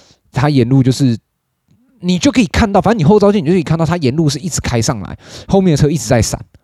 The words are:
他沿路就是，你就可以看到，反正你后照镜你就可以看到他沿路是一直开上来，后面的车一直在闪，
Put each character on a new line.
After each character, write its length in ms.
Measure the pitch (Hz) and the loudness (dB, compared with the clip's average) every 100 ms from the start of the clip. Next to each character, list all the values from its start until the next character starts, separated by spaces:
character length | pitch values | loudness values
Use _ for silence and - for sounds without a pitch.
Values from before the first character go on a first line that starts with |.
| _ _ _ | _ _ _
他 180 | - 147 | -4 0
沿 200 | 143 117 | 2 2
路 120 | 135 | 2
就 120 | 123 | 2
是， 240 | 123 135 113 _ _ _ _ _ _ _ _ | 2 0 -2 _ _ _ _ _ _ _ _
你 180 | 180 180 | -4 0
就 140 | 285 | 0
可 80 | 269 | 0
以 60 | 202 | 0
看 260 | - 208 | 0 0
到， 80 | 196 | 2
反 140 | 185 | 0
正 40 | 226 | 2
你 60 | |
后 160 | 147 214 | 4 4
照 140 | 208 | 4
镜 100 | 208 | 2
你 40 | 143 | 0
就 60 | |
可 40 | 185 | 0
以 60 | |
看 140 | 139 160 | 0 -2
到 80 | 156 | -2
他 120 | 175 | -2
沿 180 | 135 147 | -2 0
路 140 | 156 | -2
是 100 | 135 | -2
一 80 | 156 | -6
直 140 | - | -6
开 200 | - 120 | -4 -2
上 160 | 110 117 | -2 -4
来， 160 | 90 - - - - | -8 -14 -18 -20 -2
后 100 | 196 | 0
面 120 | 190 | 2
的 60 | 143 | 2
车 120 | 147 | 2
一 80 | 151 | 0
直 100 | 104 | 0
在 140 | 123 | 0
闪， 180 | 104 - - _ | 0 -6 -14 _